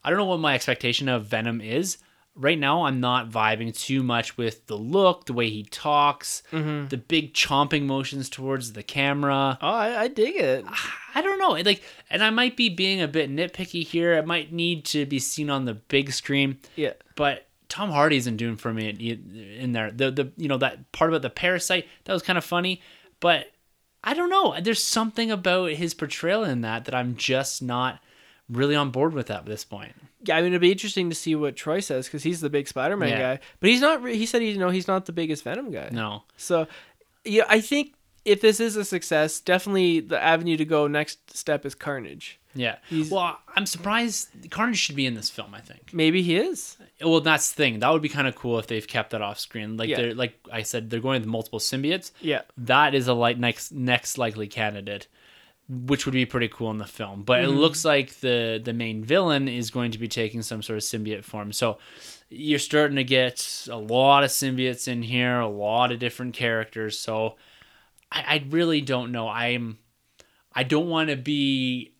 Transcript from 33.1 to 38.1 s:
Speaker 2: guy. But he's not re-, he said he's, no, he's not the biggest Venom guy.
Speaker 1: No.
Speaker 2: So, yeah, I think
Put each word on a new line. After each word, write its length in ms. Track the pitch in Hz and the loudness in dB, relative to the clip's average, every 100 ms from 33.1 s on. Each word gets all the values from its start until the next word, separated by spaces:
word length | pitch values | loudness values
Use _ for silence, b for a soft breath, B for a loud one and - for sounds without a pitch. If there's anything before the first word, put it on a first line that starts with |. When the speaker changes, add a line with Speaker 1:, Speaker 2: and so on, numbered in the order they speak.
| 113 127 135 | 2 0 -2
Speaker 2:
guy. 40 | B B | B B
But 80 | 190 | 4
he's 100 | 247 | 6
not 220 | 285 311 | 4 2
re-, 160 | 247 226 | -2 -2
he 80 | 226 | 0
said 160 | 240 | 0
he's, 160 | 226 202 | 0 0
no, 120 | 180 | 0
he's 180 | 185 175 | 0 0
not 180 | 190 185 | -2 -2
the 60 | |
biggest 300 | 170 160 147 | -4 -2 -4
Venom 280 | - 190 269 | -4 -8 -6
guy. 160 | 127 - | -8 -6
Speaker 1:
No. 300 | 117 107 101 _ _ | -6 -6 -8 _ _
Speaker 2:
So, 320 | - 170 156 B B B _ _ | 0 0 0 B B B _ _
yeah, 200 | 220 214 214 | 2 4 6
I 140 | 220 | 4
think 320 | 214 285 285 _ _ | 4 -2 -2 _ _